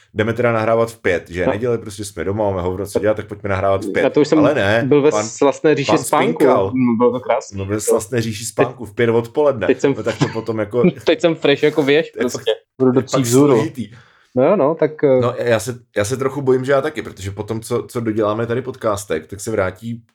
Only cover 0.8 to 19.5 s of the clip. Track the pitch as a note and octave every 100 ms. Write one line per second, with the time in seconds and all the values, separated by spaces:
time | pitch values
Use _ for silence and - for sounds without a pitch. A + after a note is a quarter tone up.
0.8 | A#2 - G2 E2+ D#2+ F2 F2+ G#2 A#2+ A2+
1.8 | G#2+ G2+ G2+ E2+ E2+ G#2+ G2+ F#2+ F2+ F#2
2.8 | F#2+ A#2 G2+ G#2+ G2 G2+ G2+ F#2+ G2 G2
3.8 | - - C3 D3 C#3+ D#3 B2+ C#3+ G2 A2+
4.8 | B2+ D3 C#3+ G#2+ A2+ - C#3 - D#3 C#3+
5.8 | C3 D3+ C3+ D3+ - D#3+ C#3 B2 G2 B2+
6.8 | B2 A2+ B2 B2 - A#2 - G2 G2 G#2+
7.8 | - A#2 G#2+ A#2+ A#2 G#2 A#2 - B2 B2+
8.8 | G2+ - A#2 A2+ A#2 D3+ D3 A#2+ F#2+ B2
9.8 | C#3+ B2+ A2+ - C#3+ A#2 A2 A2+ G#2 A#2+
10.8 | F3 - - E3 E3+ D#3+ C#3+ C#3 D3+ D3+
11.8 | C#3 D3 - - B2 - - G#2+ _ -
12.8 | C3 B2+ A#2+ C3+ A#2+ B2+ D3 A#2 D#3 B2
13.8 | G2+ - _ _ _ B2 C#3+ G3+ C#3 E3
14.8 | D3+ D3+ C#3+ B2+ A#2+ A#2+ A#2+ A2 B2+ A#2+
15.8 | _ G#2 G#2 B2+ C3+ C#3+ C3 B2+ B2+ C3+
16.8 | - A2 F2 - G2 G2+ G#2 A2 - A#2+
17.8 | - B2 A2+ G#2+ G#2 A2 A#2 A#2 B2 -
18.8 | A2+ G2 - D#2+ - F#2+ A#2